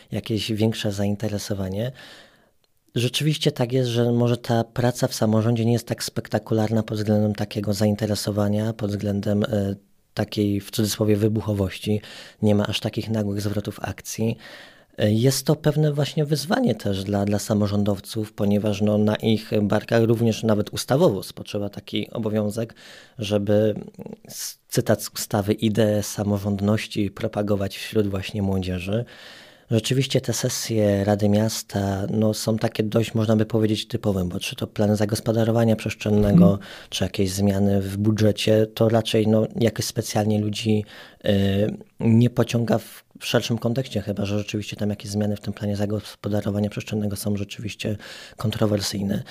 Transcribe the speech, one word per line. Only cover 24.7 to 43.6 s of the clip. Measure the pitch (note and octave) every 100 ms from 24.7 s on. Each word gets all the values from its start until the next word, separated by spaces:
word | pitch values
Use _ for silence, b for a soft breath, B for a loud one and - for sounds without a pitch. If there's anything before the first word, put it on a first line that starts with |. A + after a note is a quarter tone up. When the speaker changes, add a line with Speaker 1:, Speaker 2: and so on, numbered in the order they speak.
| - - G#2+
Speaker 1:
z | -
ustawy, | - - G#2+ G2
ideę | G#2+ A2+ G#2+ G#2+ G#2
samorządności | G2 - G#2 G2+ G#2 G2 G2+ A2 - - G2
propagować | - A2 G#2+ G2+ G2+ G2 -
wśród | - A2 G2+
właśnie | G2 - G#2+
młodzieży. | G2 F#2+ F#2 F2+ F#2 G#2+ B2 B B B B B B
Rzeczywiście | A2+ - C3 C3 B2
te | -
sesje | A2 B2+ - - A2 G#2 G2+
Rady | G2 G2+ G#2
Miasta, | G#2 A2 - - G2+ G2 G2 G2
no, | G#2+ G#2+
są | G#2+ - A2+
takie | A#2 -
dość, | G#2+ A#2 A2
można | A2+ G#2+ A2
by | G#2+
powiedzieć, | A2+ G#2+ G#2+ -
typowe, | A2 G#2+ F#2+ F2+
bo | F#2+
czy | - -
to | A2
plan | - G#2 G#2
zagospodarowania | G#2 A#2 - A2+ A2+ A2+ A2+ G#2+
przestrzennego, | A2 - G#2 G#2 G#2 G2+ G2
Speaker 2:
Mhm. | G2+ B B B
Speaker 1:
czy | -
jakieś | F#2 - F#2+
zmiany | F#2+ G2+ G2 G2+ G2
w | G2 G2
budżecie, | G#2+ G#2+ G#2 G2+ - A2 A2
to | - A2+
raczej, | A2+ - A2+ G#2+
no, | A2 A2 -
jakoś | A2+ - -
specjalnie | - - G#2+ G#2 G#2
ludzi, | G#2 G#2 A2+ G#2+ G#2 B B B -
y, | G2 G2 G2 G#2 - - _
nie | A#2 A2+ A#2+
pociąga | B2 A#2 A#2 A2 A2+
w, | - - _ -
w | -
szerszym | A#2+ -
kontekście, | A#2